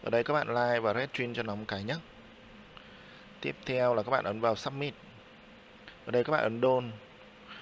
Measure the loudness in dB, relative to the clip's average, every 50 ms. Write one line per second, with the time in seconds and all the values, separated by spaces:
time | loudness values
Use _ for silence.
0 | -4 0 2 2 2 2 2 2 2 2 2 2 2 4 2 4 4 2 2 2
1 | -2 -2 -2 -4 -4 -2 -2 -4 -4 -4 -6 -6 -6 -6 -6 -6 -4 -4 -6 -6
2 | -8 -14 -20 -20 -20 -20 -20 -20 -20 -20 -20 -20 -20 -20 -20 -20 -20 -20 -20 -20
3 | -20 -20 -20 -20 -20 -20 -14 -8 -6 -6 -6 -6 -6 -4 0 2 4 4 4 2
4 | 2 2 0 0 0 0 -2 0 0 0 0 0 -4 -6 -6 -4 -6 -6 -8 -10
5 | -18 -20 -20 -20 -20 -20 -20 -20 -20 -20 -20 -20 -20 -20 -20 -20 -20 -20 -20 -16
6 | -8 -2 0 0 2 2 2 2 2 0 0 2 4 4 4 4 2 -2 -8 -12
7 | -16 -20 -20 -20 -20 -20 -20 -20 -20 -18 -18 -18